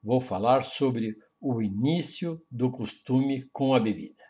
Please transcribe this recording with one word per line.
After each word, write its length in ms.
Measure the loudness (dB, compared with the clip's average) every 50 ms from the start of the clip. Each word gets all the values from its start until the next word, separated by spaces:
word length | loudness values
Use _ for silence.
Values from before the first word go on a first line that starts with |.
| 0
Vou 180 | 2 0 0
falar 440 | 0 0 -4 0 2 4 4 4 2
sobre 520 | -2 -2 0 0 0 2 0 -2 -4 -6 -8 _ _ _ _
o 200 | -4 -2 -2 0
início 800 | 0 -2 0 0 2 2 2 2 0 -4 -6 -6 -6 -6 -6 -8 _ _
do 200 | -4 -2 0 0
costume 720 | 0 -2 -8 -8 -10 -12 _ 0 2 2 2 2 0 -4 -6 -10 _
com 220 | -2 2 4 4
a 60 | 4
bebida. 440 | 4 2 0 -2 -6 -14 -16 _ -20